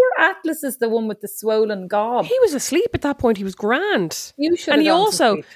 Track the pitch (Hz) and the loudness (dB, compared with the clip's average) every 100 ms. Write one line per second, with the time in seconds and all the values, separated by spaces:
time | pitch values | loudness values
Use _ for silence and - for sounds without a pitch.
0 | 508 320 330 381 320 302 277 - 226 226 | 4 4 0 0 -6 -4 -6 -2 -2 -2
1 | 220 208 208 - 214 220 214 202 185 208 | -4 -6 -12 -6 -2 0 0 -2 -2 -2
2 | 226 247 160 508 453 277 - 285 466 - | 0 -2 0 2 2 2 -2 0 0 -2
3 | 285 277 240 196 196 - 208 269 415 302 | -4 0 0 0 -4 -6 -2 0 0 0
4 | 165 - - - 311 339 320 294 302 339 | -2 -6 -12 -4 -2 -2 2 2 4 4
5 | 427 - 247 196 - | 2 2 2 0 -4